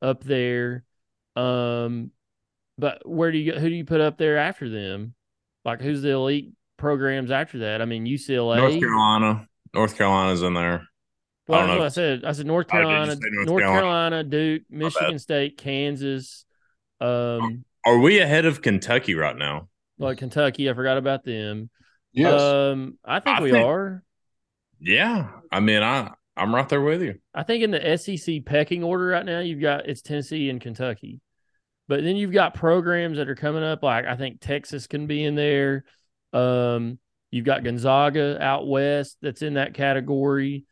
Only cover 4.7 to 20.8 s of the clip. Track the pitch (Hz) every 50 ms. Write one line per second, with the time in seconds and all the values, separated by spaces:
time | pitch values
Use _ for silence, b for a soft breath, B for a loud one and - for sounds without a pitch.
4.7 | 110 104 101 95 95 101 107 117 - _ _ _ _ _ _ _ _ _ _ 120
5.7 | 117 117 127 143 147 139 139 143 135 135 131 135 143 147 - - - _ _ _
6.7 | _ - 143 147 147 131 139 135 135 135 127 120 135 135 160 - - 123 110 107
7.7 | 107 110 113 117 117 113 113 120 139 135 - - 131 123 117 117 117 120 131 131
8.7 | 104 - - 117 113 110 107 107 107 107 110 107 110 110 - _ _ _ _ -
9.7 | - 104 110 104 - - 104 98 98 95 95 95 92 85 87 90 87 87 85 87
10.7 | 87 85 - - _ _ _ _ _ _ _ _ _ _ _ - - 185 185 180
11.7 | 180 165 156 143 127 175 170 151 131 123 - - 147 147 147 151 165 175 170 -
12.7 | - - 160 160 156 151 151 151 147 143 113 107 - 101 - 160 175 190 - 190
13.7 | 190 190 190 180 170 170 165 165 165 160 156 139 147 151 156 156 156 - - _
14.7 | - 151 156 165 - 156 151 156 160 139 - - 156 143 139 147 - - - 143
15.7 | 135 135 143 143 143 131 139 139 135 131 131 - - - _ _ _ _ _ _
16.7 | _ _ _ _ _ _ 120 123 123 120 120 120 120 117 113 113 117 123 - _
17.7 | _ _ - 117 120 120 131 175 208 202 170 143 151 160 160 160 139 - - 120
18.7 | 101 92 - - 120 131 - 107 87 80 76 71 62 65 73 71 73 78 87 -
19.7 | _ _ _ _ _ - 135 135 127 - 139 123 - 151 147 135 127 - 139 135
20.7 | 120 123